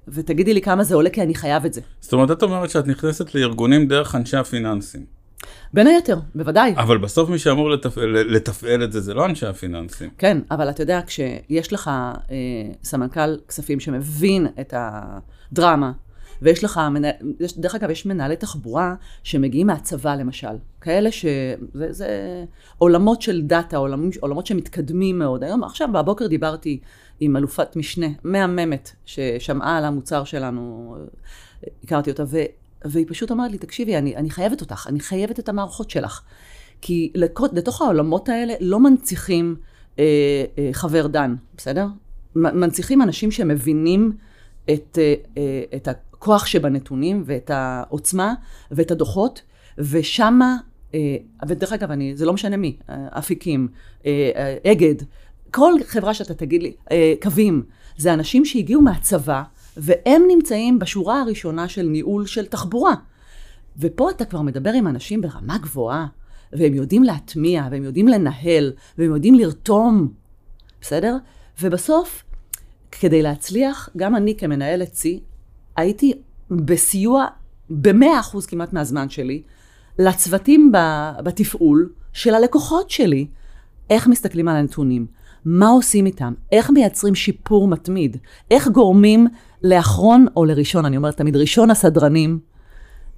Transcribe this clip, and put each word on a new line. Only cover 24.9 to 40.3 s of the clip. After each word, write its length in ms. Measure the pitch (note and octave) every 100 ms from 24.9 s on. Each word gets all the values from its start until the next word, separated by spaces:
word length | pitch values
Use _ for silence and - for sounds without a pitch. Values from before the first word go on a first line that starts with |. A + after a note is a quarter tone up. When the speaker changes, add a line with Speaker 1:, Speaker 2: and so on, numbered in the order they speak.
| F3+ F#3+ F3+
Speaker 1:
מאוד. 240 | D3 B2+
היום, 200 | C3+ A3+
עכשיו, 240 | F#3+ - D4
בבוקר 340 | F#3+ D3+ G#3 A3+
דיברתי 520 | D#3 D#3 D#3 D#3 C3+ - - _ -
עם 180 | D3+ C#3
אלופת 380 | C#3+ - D#3 E3
משנה, 320 | D3 - E3 D3
מהממת, 680 | D#3+ G3 F#3 F3+ E3 C#3 - - -
ששמעה 720 | - C3 A#2+ - C#3 D3 E3
על 80 | D3+
המוצר 380 | C#3+ B2+ D3
שלנו, 720 | C#3 D3 C3 B2 A#2+ A#2 A#2 A2 D2+ - - - - - - -
הכרתי 260 | - D3+ D3
אותה, 120 | C#3 C#3
ו-, 100 | D#3+ D3 - _ - D3+
והיא 200 | D#3+ D#3+
פשוט 220 | E3+ A3+
אמרת 200 | B2+ D3
לי, 60 | G3+
"תקשיבי, 400 | - - A3+ E3+
אני, 180 | C#3+ C3
אני 140 | D#3
חייבת 320 | E3 G3 C4
אותך, 240 | D3 G2 -
אני 100 | C#3+
חייבת 400 | - F#3+ G#3 A#3
את 100 | A3+
המערכות 400 | G3+ G3 - G#3+
שלך." 320 | D#3+ - - - - - - - -
כי 300 | - E3+ D#3+ -
לכל, 320 | E3+ - C4+
לתוך 280 | F3 F3 -
העולמות 480 | D4 D#3+ D#3 E3+ G#3
האלה 240 | A#3 A#3+ A3+
לא 200 | F3+ G3+
מנציחים, 760 | C#4 C4 - F3+ - E3+ E3+ D#3+ - _ - -
אה, 40 | D3+ D3 C#3+